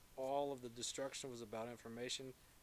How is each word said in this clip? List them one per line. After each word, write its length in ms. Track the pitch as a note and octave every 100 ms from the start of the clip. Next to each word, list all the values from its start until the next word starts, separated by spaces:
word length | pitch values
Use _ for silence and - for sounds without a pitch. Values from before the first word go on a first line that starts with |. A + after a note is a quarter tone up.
| - -
All 340 | C3 C#3 C#3+
of 80 | C3+
the 80 | B2
destruction 600 | A#2+ A#2 - C3+ - C#3
was 120 | A#2+
about 260 | A2+ A2 A2+
information 680 | A#2 A#2 A#2 B2 - C3 B2+ - -